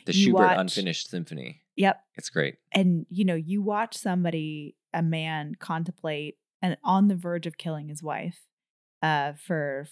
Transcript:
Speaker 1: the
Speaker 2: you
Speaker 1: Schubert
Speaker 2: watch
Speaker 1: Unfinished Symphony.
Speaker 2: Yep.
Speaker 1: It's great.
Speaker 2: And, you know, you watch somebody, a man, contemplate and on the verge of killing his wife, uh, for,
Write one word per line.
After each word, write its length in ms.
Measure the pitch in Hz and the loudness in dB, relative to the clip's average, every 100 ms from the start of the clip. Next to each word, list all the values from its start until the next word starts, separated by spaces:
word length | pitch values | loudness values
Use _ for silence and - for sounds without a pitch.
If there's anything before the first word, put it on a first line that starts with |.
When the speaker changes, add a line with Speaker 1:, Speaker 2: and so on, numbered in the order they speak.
| - | -2
Speaker 1:
the 80 | |
Speaker 2:
you 120 | 190 202 | 4 6
Speaker 1:
Schubert 120 | 185 | 8
Speaker 2:
watch 200 | 185 170 | 8 6
Speaker 1:
Unfinished 500 | 92 101 95 80 - | 2 -2 -2 -4 -6
Symphony. 520 | 90 82 76 62 - _ | -8 -8 -10 -12 -16 _
Speaker 2:
Yep. 260 | - 190 - _ | 0 2 0 _
Speaker 1:
It's 160 | - - | -16 -4
great. 280 | - 69 - _ | 0 0 -2 _
Speaker 2:
And, 360 | 196 185 165 - | 2 4 2 -2
you 140 | 180 | 0
know, 100 | 185 | 0
you 260 | 165 160 202 | 0 -2 -2
watch 360 | 202 208 226 - | -2 -2 -4 -4
somebody, 800 | 202 180 170 165 156 151 147 - - | -2 0 0 -2 -6 -8 -12 -18 -8
a 80 | 170 | 0
man, 540 | 165 160 160 156 147 - | 0 0 -2 -4 -6 -10
contemplate 800 | - 165 170 - 160 147 151 - _ - | -6 -4 -4 -6 -6 -6 -6 -12 _ -4
and 160 | 180 - | -2 -2
on 240 | - 190 208 | 2 6 6
the 80 | 180 | 4
verge 300 | 175 175 165 | -2 -4 -6
of 100 | - | -8
killing 300 | 170 151 151 | -8 -6 -8
his 160 | 151 | -10
wife, 420 | 151 - 175 - - _ _ _ _ - | -8 -6 -6 -10 -20 _ _ _ _ -2
uh, 300 | 156 151 143 | 0 2 0
for, 520 | 147 - 160 143 139 156 | -6 -4 -2 -2 -4 -6